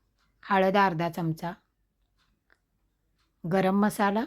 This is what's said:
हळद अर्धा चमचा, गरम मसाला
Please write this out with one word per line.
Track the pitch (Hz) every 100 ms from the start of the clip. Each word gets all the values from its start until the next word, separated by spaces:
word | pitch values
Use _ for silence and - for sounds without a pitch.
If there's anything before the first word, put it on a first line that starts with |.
| _ _ _ _
हळद | - 196 190 202
अर्धा | 196 160 170
चमचा, | 170 165 160 175 190 _ _ _ _ _ _ _ _ _ _ _ _ _ _ _ _ _ _ 170
गरम | 190 190 202
मसाला | 208 - 202 208